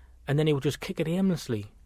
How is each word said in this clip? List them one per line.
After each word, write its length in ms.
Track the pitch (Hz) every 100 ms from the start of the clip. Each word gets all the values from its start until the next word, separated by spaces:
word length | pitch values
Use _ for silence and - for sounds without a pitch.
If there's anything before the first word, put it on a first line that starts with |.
| - - -
and 100 | 143
then 80 | 156
he 60 |
would 80 | 143
just 160 | 147 -
kick 180 | - 185
it 80 | 160
aimlessly 580 | 180 190 160 - 110 104 -